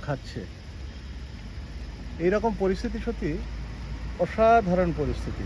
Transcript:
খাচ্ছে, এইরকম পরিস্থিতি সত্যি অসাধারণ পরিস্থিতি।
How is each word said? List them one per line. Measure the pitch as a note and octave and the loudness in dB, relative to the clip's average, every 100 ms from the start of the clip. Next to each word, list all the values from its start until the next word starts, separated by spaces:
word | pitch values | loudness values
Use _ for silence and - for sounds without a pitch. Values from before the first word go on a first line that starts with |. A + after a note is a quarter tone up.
| - | -2
খাচ্ছে, | C#3+ - - F#2 - - - - - - - - - - - - - - - - - | -4 -6 -8 -8 -10 -12 -10 -10 -10 -10 -10 -10 -12 -10 -10 -10 -8 -10 -10 -10 0
এইরকম | E3+ G#3 A3 F#3 | 2 4 2 2
পরিস্থিতি | F#3+ F#3+ A#3+ A3 | 2 2 -2 -2
সত্যি | A#3 A3 E3 F3 A#3 - - - - - - - | -4 -2 -2 -2 -4 -6 -8 -8 -8 -6 -6 0
অসাধারণ | F3 - A3+ A#3 F#3+ F3+ F3+ C#3+ | 0 6 8 8 8 4 4 2
পরিস্থিতি। | C3+ B2 - G2+ | 0 0 -2 -4